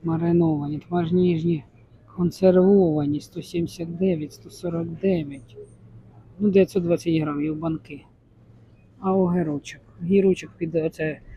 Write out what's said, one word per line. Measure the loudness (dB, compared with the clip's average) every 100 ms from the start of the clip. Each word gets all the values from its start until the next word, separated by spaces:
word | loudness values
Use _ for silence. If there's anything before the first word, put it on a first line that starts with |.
Мариновані, | -4 -2 2 2 2 0 -4 -8
тепер | -6 -4 0
ж |
ніжні, | 2 2 0 -2 -4 -6 _ -20 -20 _ -4
консервовані, | -4 2 4 6 6 6 4 2 0 -4
сто | -6 -14
сімдесят | -8 -6 -6 -6 -12 -2
дев'ять, | -2 -2 -6
сто | -14 -20
сорок | -12 -8 -6 -8
дев'ять. | -4 -2 0 -4 -12 -18 -20 -20 -20 -20 -20 -20 -20 -20 -2
Ну, | 2
дев'ятсот | 4 4 2
двадцять | 0 -2 0 -2
грамів | -2 -4 -4 -4
банки. | -4 -6 -10 -20 -20 _ _ _ _ -20 -20 _ _ _
А | -2
огірочок? | 2 2 0 -2 -4 -8 -20 -20 -12
Огірочок | 0 4 4 0 -4 -8
під | -4
оце | -2 -4 -4 -6 -6 -14